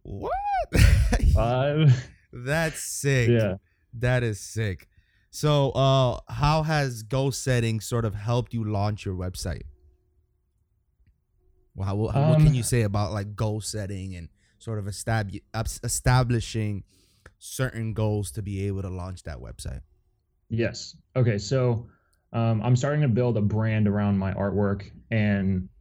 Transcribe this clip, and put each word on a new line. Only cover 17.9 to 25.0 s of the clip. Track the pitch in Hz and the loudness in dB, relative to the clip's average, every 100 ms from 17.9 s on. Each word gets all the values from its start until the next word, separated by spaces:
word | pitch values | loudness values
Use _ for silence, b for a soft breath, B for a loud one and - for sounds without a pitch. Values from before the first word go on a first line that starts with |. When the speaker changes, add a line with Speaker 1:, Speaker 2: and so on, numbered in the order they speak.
Speaker 1:
goals | 98 107 104 98 | -2 0 0 -4
to | - | -8
be | 101 98 101 | -6 -4 -4
able | 98 | -4
to | 95 | -6
launch | 90 92 90 | -8 -10 -12
that | 82 67 | -12 -12
website? | 60 57 - 64 - _ _ _ _ _ _ | -14 -14 -12 -12 -16 _ _ _ _ _ _
Speaker 2:
Yes. | 113 110 - - - _ 131 | -2 -2 -4 -16 -20 _ 2
Okay. | 120 101 | 2 2
So, | 101 131 123 113 B B B B _ | 0 0 2 0 B B B B _
um, | 117 113 110 | -2 0 2
I'm | 123 123 | 2 2
starting | 139 151 | 2 2
to | 143 | 2
build | 110 123 110 | 2 2 2
a | |
brand | 104 107 110 110 104 | 0 0 0 2 2
around | 101 101 98 | 2 2 0
my | 95 | 0
artwork | 95 98 95 101 98 - - | -2 -2 0 0 -2 -6 -20